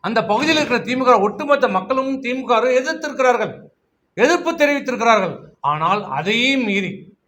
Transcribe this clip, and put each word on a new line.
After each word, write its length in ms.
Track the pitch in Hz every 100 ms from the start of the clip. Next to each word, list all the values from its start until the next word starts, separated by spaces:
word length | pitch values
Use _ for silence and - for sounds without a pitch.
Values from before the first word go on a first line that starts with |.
அந்த 240 | 196 226
பகுதியில் 400 | 165 214 311 311
இருக்கிற 140 | 294 240
திமுக 400 | - 254 254 233
ஒட்டுமொத்த 480 | 202 208 294 285 247
மக்களும் 540 | 190 196 262 269 262
திமுகவை 480 | 240 254 240 226 240
எதிர்த்திருக்கிறார்கள், 880 | 254 269 320 311 262 254 233 208 - - _ _ _ _
எதிர்ப்பு 420 | - 254 349 - 233
தெரிவித்திருக்கிறார்கள். 960 | 294 285 262 233 233 214 185 - - _
ஆனால் 440 | 139 151 165 202
அதையும் 600 | 175 135 170 226 254 269
மீறி 480 | 226 196 180 - - _